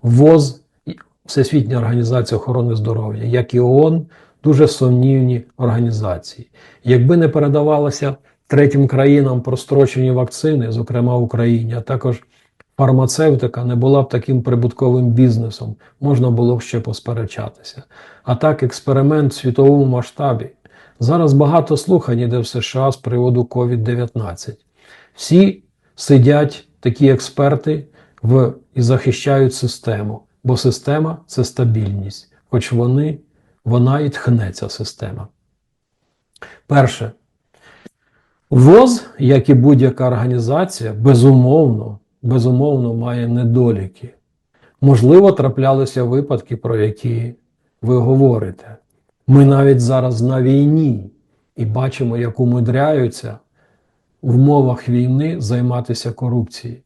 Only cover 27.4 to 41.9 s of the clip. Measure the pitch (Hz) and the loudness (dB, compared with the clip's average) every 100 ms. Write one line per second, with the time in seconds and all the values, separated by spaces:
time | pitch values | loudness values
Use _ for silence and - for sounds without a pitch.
27.4 | 139 139 - 151 139 _ _ _ 113 131 | -2 -2 -4 -8 -10 _ _ _ 0 2
28.4 | 123 - _ 131 120 127 135 117 143 139 | 0 -4 _ -4 0 0 -2 -4 -2 0
29.4 | 131 131 123 - - 104 104 110 _ _ | 0 -2 -8 -8 -8 -6 -8 -12 _ _
30.4 | 127 123 131 117 - 147 156 160 _ - | -4 -2 -2 -4 -4 -4 -4 -8 _ -6
31.4 | 127 - 120 110 101 101 98 - _ _ | -6 -2 -2 -2 -4 -8 -10 -16 _ _
32.4 | _ 123 - 120 120 131 151 151 _ _ | _ -6 -4 -4 -2 -2 -4 -8 _ _
33.4 | _ _ - 120 123 143 147 - - 117 | _ _ -4 0 0 0 -4 -6 -2 -2
34.4 | 98 92 104 - 110 - 104 107 104 _ | -2 -10 -14 -12 -14 -12 -14 -12 -16 _
35.4 | _ _ _ _ _ _ _ _ _ _ | _ _ _ _ _ _ _ _ _ _
36.4 | - _ _ 143 127 - 110 - _ _ | -20 _ _ 0 2 -2 -12 -14 _ _
37.4 | _ _ _ _ - _ _ _ _ _ | _ _ _ _ -20 _ _ _ _ _
38.4 | _ 131 131 202 254 240 - - 127 139 | _ 4 8 8 6 0 -8 -4 2 2
39.4 | - 139 135 135 131 127 127 120 123 123 | 4 4 6 4 2 0 -4 -2 -2 -2
40.4 | 117 147 185 - 113 104 123 123 131 131 | -2 -2 -4 -6 -10 0 4 6 6 6
41.4 | 127 151 143 107 110 | 4 4 2 0 -6